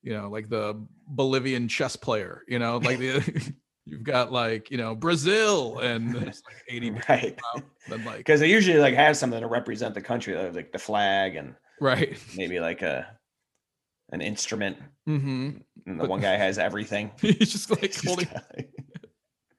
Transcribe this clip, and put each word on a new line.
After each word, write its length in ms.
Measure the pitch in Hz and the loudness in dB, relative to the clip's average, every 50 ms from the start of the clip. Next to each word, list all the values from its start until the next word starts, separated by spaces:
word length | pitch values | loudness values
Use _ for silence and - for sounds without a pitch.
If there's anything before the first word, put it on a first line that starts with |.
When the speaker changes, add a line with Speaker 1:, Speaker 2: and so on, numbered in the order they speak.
Speaker 1:
you 100 | - 120 | -8 -6
know, 160 | 107 104 101 101 | -6 -6 -6 -6
like 200 | 104 110 107 107 | -8 -8 -6 -4
the 360 | 117 107 107 107 107 107 107 - - _ _ | -2 -2 -2 -2 -4 -8 -12 -16 -18 _ _
Bolivian 640 | - 135 135 135 131 135 131 123 135 127 120 120 113 | -6 -2 0 0 2 2 0 0 0 0 -2 -2 -2
chess 260 | - - 139 123 - | -2 -2 -2 -2 -4
player, 480 | - - 131 113 107 92 87 - - - - | -6 -4 -2 -2 -2 -4 -6 -12 -16 -8 -4
you 100 | 123 120 | -2 -2
know, 200 | 117 117 120 120 | 0 0 0 0
like 200 | 117 123 127 123 | 0 0 0 0
the, 560 | 131 131 131 143 - 160 - 147 - - - - _ _ | -2 0 0 0 0 0 -2 -4 -4 -6 -10 -14 _ _
<laughs> 140 | _ _ _ | _ _ _
you've 180 | 147 - - | -16 -14 -10
got, 300 | 113 147 131 123 120 113 | -4 0 2 2 2 2
like, 380 | 127 123 117 113 113 107 - - | 0 0 0 0 -2 -4 -4 -6
you 40 | 139 | -4
know, 200 | 120 113 113 113 | -4 -4 -4 -4
Brazil 840 | 110 143 170 175 143 143 185 208 220 220 208 202 156 127 113 110 - | -2 0 2 2 2 4 4 4 4 4 4 4 4 2 -2 -4 -2
and 320 | 123 123 117 113 113 123 120 | -2 -2 0 0 -2 -2 -4
there's, 280 | 120 101 - - - - | -4 -6 -6 -8 -12 -18
like, 180 | - - - - 123 | -20 -20 -20 -14 -12
eighty 220 | 123 117 117 110 | -8 -6 -6 -6
Speaker 2:
<laughs> 180 | 104 113 - - | -6 -2 2 4
Right. 280 | 127 123 120 92 - | 4 4 2 -2 -6
Speaker 1:
people 60 | - 117 117 123 | -8 -8 -8 -8
out, 60 | 143 - - _ _ - - | -8 -10 -14 _ _ -14 -10
then, 160 | 113 113 110 | -10 -8 -8
like 200 | 117 107 107 - | -10 -10 -2 4
Speaker 2:
'Cause 140 | 156 151 147 | 6 6 8
they 100 | 156 170 | 8 6
usually, 280 | 208 220 190 185 160 147 | 6 6 6 8 8 8
like, 160 | 143 131 123 | 8 8 8
have 220 | 143 151 151 147 | 8 6 6 6
something 240 | - 143 123 117 113 | 4 0 0 0 -2
to 60 | 117 | -2
represent 480 | 113 117 120 - 120 107 107 120 107 101 | -2 -2 -2 -2 -4 -4 -4 -4 -4 -4
the 60 | 101 | -6
country, 340 | - - 120 117 - 101 87 | -4 -4 -4 -4 -2 -4 -4
uh, 160 | 82 95 87 | -4 -4 -4
like 200 | 85 87 73 - | -6 -8 -8 -8
the 60 | - 101 | -10 -8
flag 560 | - - 107 104 101 98 98 98 95 95 78 | -4 -2 0 2 2 4 4 2 2 0 -2
and 180 | 78 71 64 - - _ _ _ - | -6 -10 -12 -16 -20 _ _ _ 0
Speaker 1:
Right. 380 | 143 135 127 160 156 - - - - - 90 | 2 2 4 4 2 -2 -2 -10 -16 -12 -8
Speaker 2:
maybe, 220 | 95 92 85 90 85 | -6 -4 -4 -2 -2
like, 220 | 82 82 87 - | -2 -2 -2 -2
a, 340 | 95 80 67 65 - - - _ _ _ _ _ _ _ _ _ _ _ _ _ _ _ _ _ _ _ | -2 -2 -2 -2 -6 -10 -16 _ _ _ _ _ _ _ _ _ _ _ _ _ _ _ _ _ _ _
an 100 | - 87 | -8 -6
instrument. 560 | 76 107 104 - - - 113 104 101 98 - - - - _ _ _ 156 | -6 -6 -6 -6 -6 -6 -4 -4 -4 -4 -4 -8 -14 -20 _ _ _ -4
Speaker 1:
Mm-hmm. 500 | 151 139 135 135 131 127 131 147 139 - - _ _ - _ | -2 -2 -2 -4 -4 -6 -6 -8 -10 -12 -18 _ _ -18 _
Speaker 2:
And 120 | - 90 80 | -10 -6 -4
the 20 | |
Speaker 1:
But 80 | - 92 | -2 -2
Speaker 2:
one 100 | 95 - | -2 0
guy 160 | 107 95 95 | 0 2 2
has 220 | 104 98 95 98 - | 2 2 0 2 0
everything. 540 | 82 104 - 104 107 - 104 104 107 104 - | -2 -2 -2 -4 -6 -4 -4 -4 -4 -6 -4
Speaker 1:
<laughs> 40 | - | 0
he's 320 | - 214 - - 220 - | 2 2 4 4 4 2
just, 180 | - 202 - - | 2 -4 -2 -2
like, 100 | 214 - | -2 0
Speaker 2:
<laughs> 140 | 175 - - | 0 -4 -4
He's 100 | - 151 | -4 -2
Speaker 1:
holding 220 | 175 180 180 175 | -2 -2 -2 -2
Speaker 2:
got, 180 | - - - - - - - - - - - - - - - - - _ _ _ _ _ _ _ _ _ | -4 -6 -12 -14 -12 -14 -14 -14 -12 -16 -18 -18 -16 -20 -20 -20 -20 _ _ _ _ _ _ _ _ _